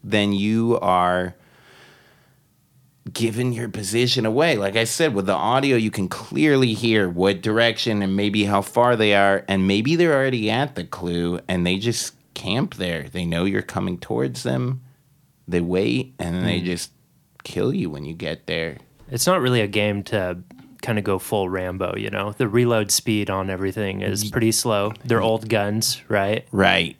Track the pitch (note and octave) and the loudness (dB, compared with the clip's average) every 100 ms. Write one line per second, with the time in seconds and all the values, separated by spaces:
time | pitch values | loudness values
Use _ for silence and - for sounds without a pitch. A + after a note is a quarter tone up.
0 | G2+ G#2 G#2 G2 G#2 A2 A#2 A2+ G2 F#2 | -2 0 0 0 0 0 0 0 2 2
1 | F2+ F2+ F2+ - _ _ _ - - - | 2 0 -2 -8 _ _ _ -20 -20 -20
2 | _ _ _ _ _ _ _ _ _ _ | _ _ _ _ _ _ _ _ _ _
3 | - C3 A2+ G#2+ B2+ A#2 A#2 G2+ F#2+ A2+ | -12 -2 -2 0 -2 -2 -6 -8 -4 0
4 | B2 B2 A2 A#2 E3 A#2+ G2 G#2 A2+ - | 4 4 4 4 4 2 2 2 0 2
5 | D#3+ G2+ F#2+ F2+ F2+ C3 C#3 B2 A2 G#2+ | 2 2 0 0 2 2 4 2 2 -2
6 | F#2 - - - D#3 C#3 B2+ G#2+ A#2 A2 | -4 -6 -6 2 4 4 2 2 2 2
7 | F#2+ E2+ F#2+ F#2+ A2 G#2+ A#2 A2+ - G#2 | 2 2 2 2 0 2 2 2 -2 0
8 | G2 G2 G#2 G#2 G2+ G2+ G2 - B2 A#2+ | 0 0 0 2 2 2 0 2 4 4
9 | G#2+ G2+ G2 G2 - G2 F#2+ G2 A#2 E3 | 4 6 6 4 2 0 2 2 2 2
10 | E3+ C#3 C3+ B2 G#2+ A2+ C#3 B2+ F2 - | 4 4 2 0 0 0 -2 -6 -12 -8
11 | F2 F2 E2+ F2 - F#2 F2 F#2+ A2+ A2+ | -4 -2 -2 -4 -4 -2 0 0 -2 -4
12 | - _ _ - F#2+ A2 G3 - F2+ E2 | -6 _ _ -12 -4 -2 -4 -4 -6 -6
13 | C#2+ F2+ F2 E2 F#2+ G2+ - - F#2+ F2+ | -6 -6 -4 -2 0 -2 -4 -6 -6 -6
14 | - A#2 C3+ B2 B2+ C3 B2 B2+ - _ | -6 -4 -4 -4 -4 -4 -4 -6 -10 _
15 | _ _ _ _ - F2 E2+ F#2 A2 B2 | _ _ _ _ -6 -4 -2 0 0 -2
16 | B2 _ F2 F2+ F2 F2 F2+ F2 - _ | -6 _ -6 -4 -2 -2 -4 -6 -8 _
17 | _ _ _ _ - - B2 G3 F#2+ D2 | _ _ _ _ -10 -4 -2 -2 -4 -6
18 | D2 E2 D#2+ D#2 - E2+ E2 C#2+ _ _ | -10 -10 -8 -10 -6 -6 -6 -10 _ _
19 | - B2 E3+ F#3 B2+ B2 G#2 G#2 G#2 G2+ | -10 -4 0 2 2 2 2 0 0 -2
20 | F#2+ G#2+ F2+ F2+ - - - - - G#2+ | -2 -2 -2 -6 -12 -20 -20 -12 -4 -2
21 | G2+ F#2+ - G#2+ F#2 F#2 F#2 F#2 F#2+ G#2 | 0 -2 -2 -2 -2 -2 -4 -4 -4 -4
22 | G#2+ G2+ G2+ G#2 B2 A2 A#2+ A2+ G#2 - | -6 -4 -6 -2 0 2 4 2 0 -2
23 | - G#2+ G2+ F#2+ F#2+ F#2 F#2+ F#2+ G2+ G2 | 0 -2 0 -2 -2 -2 -4 -2 -4 -4
24 | G2 G2 G#2+ A#2+ A2+ A2 A#2+ G#2 G#2 A2 | -4 -4 -2 0 2 2 0 0 0 -4
25 | A#2+ A#2 A2+ A2 A2 A2 G#2 G#2+ A2 - | -2 0 2 0 0 -2 0 -2 -2 -4
26 | - G2+ G2 A2+ - G2 F#2 F2+ E2+ - | -2 0 0 -2 -4 2 4 4 0 -6